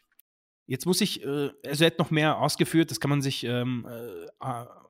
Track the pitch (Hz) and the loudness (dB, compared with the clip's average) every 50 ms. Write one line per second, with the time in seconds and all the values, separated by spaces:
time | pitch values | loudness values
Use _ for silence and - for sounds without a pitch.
0 | _ _ _ _ _ _ _ _ _ _ _ _ _ - 127 127 - 165 185 - | _ _ _ _ _ _ _ _ _ _ _ _ _ -8 -8 -2 0 0 2 2
1 | 214 - - - - 135 139 147 143 131 - - - 135 143 143 165 165 165 - | 2 0 0 -4 -6 -4 -4 -2 -2 -4 -6 -8 -8 -6 0 4 4 4 4 2
2 | 156 - 156 151 151 156 131 98 123 147 - - 170 - - 165 165 143 127 - | 0 0 2 2 4 4 4 2 2 0 2 2 0 4 4 4 4 4 0 -2
3 | - 139 143 143 135 139 131 - - 117 120 123 123 127 127 120 113 - 120 117 | 0 2 2 2 2 0 -2 -2 -2 -2 -2 0 0 -2 -2 -4 -6 -8 -12 -12
4 | 120 117 95 85 85 - - _ - 135 123 117 120 - - 80 - _ | -12 -12 -12 -12 -14 -14 -14 _ -8 -8 -8 -8 -10 -12 -18 -20 -20 _